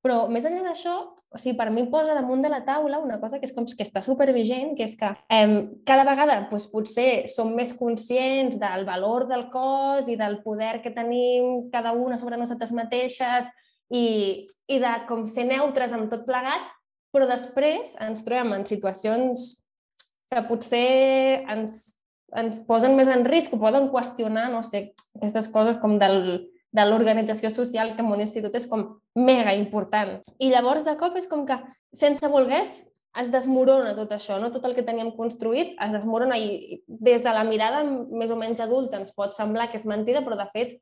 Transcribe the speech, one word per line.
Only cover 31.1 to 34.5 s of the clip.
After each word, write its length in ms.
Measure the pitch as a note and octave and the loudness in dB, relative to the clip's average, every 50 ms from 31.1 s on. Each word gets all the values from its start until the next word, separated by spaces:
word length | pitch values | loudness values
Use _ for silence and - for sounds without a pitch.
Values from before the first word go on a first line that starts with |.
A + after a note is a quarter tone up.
| F4 F#4 | -2 -4
és 100 | F4+ F#4 | -6 -4
com 140 | D#4+ D4+ C#4+ - | -4 -4 -2 -2
que, 100 | C4+ A#3+ - - - _ _ _ - | -4 -4 -6 -14 -20 _ _ _ -4
sense 340 | - D4+ D4 D4 C#4 D4+ D4 | 2 2 2 4 2 0 2
volgués, 640 | C#4+ C#4 C4 A#3+ C4+ D#4+ G#4 G#4 - - - - _ - _ _ _ - | 4 4 4 4 2 0 0 -2 -4 -8 -12 -14 _ -20 _ _ _ -6
es 140 | B3 A#3+ A#3+ | -4 0 0
desmorona 640 | C4 B3+ C4 C4 C4 C4 C4 C4+ C4+ B3 A3 G3+ | 0 2 2 2 4 6 6 6 4 4 0 -2
tot 160 | G#3+ G#3+ G#3+ G#3 | -4 -6 -6 -6
això, 240 | G#3 - - G3+ G3 | -8 -6 -6 -4 -4
no? 140 | G#3+ A#3+ | -4 -4